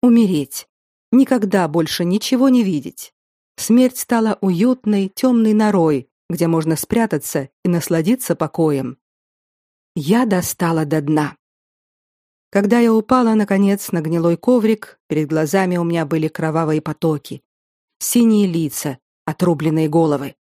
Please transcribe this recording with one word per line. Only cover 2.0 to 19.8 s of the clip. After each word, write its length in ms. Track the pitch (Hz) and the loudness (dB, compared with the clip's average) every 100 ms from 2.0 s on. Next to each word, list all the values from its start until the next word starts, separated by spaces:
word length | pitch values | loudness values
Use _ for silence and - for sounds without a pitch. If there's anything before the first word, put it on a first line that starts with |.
ничего 440 | 175 180 - 254 269 | -2 -2 -2 0 4
не 140 | 254 | 4
видеть. 520 | 202 156 123 - - _ _ _ _ - | 2 -2 -6 -16 -20 _ _ _ _ -14
Смерть 420 | - 233 254 247 | 2 4 4 0
стала 400 | - 233 220 208 | -4 -2 -2 -2
уютной, 680 | 196 175 233 254 214 208 196 | -2 0 0 0 0 -2 -2
тёмной 460 | - 262 240 220 | -2 0 2 4
норой, 540 | 214 214 202 165 143 123 _ _ | 2 2 2 2 0 -4 _ _
где 180 | 170 170 | -4 0
можно 300 | 165 160 160 | 0 0 -4
спрятаться 720 | - 233 226 151 - 151 135 _ | -2 -2 0 -4 -4 -6 -8 _
и 40 | 185 | -4
насладиться 680 | 175 - 165 160 247 - 160 | -2 -2 -2 0 -2 -2 -4
покоем. 640 | 156 - 160 143 127 131 _ _ _ _ _ _ _ _ _ - | -4 -2 -2 -2 -6 -12 _ _ _ _ _ _ _ _ _ -10
Я 300 | 143 226 247 | 0 0 2
достала 580 | 185 170 - 170 165 | -2 -2 -4 -2 -2
до 160 | 156 156 | -2 -2
дна. 360 | 147 156 147 - _ _ _ _ _ _ _ _ _ _ _ | 0 -2 -2 -8 _ _ _ _ _ _ _ _ _ _ _
Когда 280 | 196 202 240 | -2 2 2
я 140 | 233 | 4
упала, 420 | 226 220 254 240 | 2 2 0 2
наконец, 560 | 220 202 196 196 202 - | 0 0 2 2 0 -4
на 120 | 175 | -6
гнилой 340 | 156 165 170 170 | -2 -2 0 0
коврик, 640 | - 247 220 220 - _ _ | 2 2 2 -2 -4 _ _
перед 200 | 151 151 | -4 -2
глазами 480 | 156 156 190 190 180 | -2 0 0 0 -2
у 60 | |
меня 200 | 170 170 | -2 -2
были 240 | 151 165 156 | -2 -2 -4
кровавые 520 | - 160 156 160 156 | -4 -4 -2 -2 -2
потоки, 600 | 156 151 165 147 - 127 _ _ _ _ _ _ | -4 -4 -4 -4 -8 -18 _ _ _ _ _ _
синие 480 | - 240 233 214 202 | -2 2 4 4 2
лица, 520 | 170 156 - 151 127 _ _ - | 0 -4 -6 -8 -10 _ _ -10
отрубленные 580 | 156 180 160 151 160 | -2 0 0 0 0